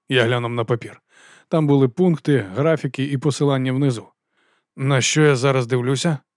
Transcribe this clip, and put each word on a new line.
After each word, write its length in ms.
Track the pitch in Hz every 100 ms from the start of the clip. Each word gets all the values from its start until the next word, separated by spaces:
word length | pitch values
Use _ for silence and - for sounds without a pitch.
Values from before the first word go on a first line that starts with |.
| _
Я 160 | 131
глянув 260 | 117 123 120
на 140 | 120
папір. 360 | 113 120 107 - _ _ - - _
Там 180 | 165 151
були 220 | 143 131
пункти, 500 | - 185 156 - 139
графіки 680 | 98 98 156 160 147 131
і 140 | 139 139
посилання 540 | 151 - 147 160 131
внизу. 360 | 131 143 113 98 _ _ _ _ _ _ -
На 240 | 135 135
що 220 | - 156
я 140 | 151 131
зараз 300 | 139 131 117
дивлюся? 520 | 127 123 135 175 151 -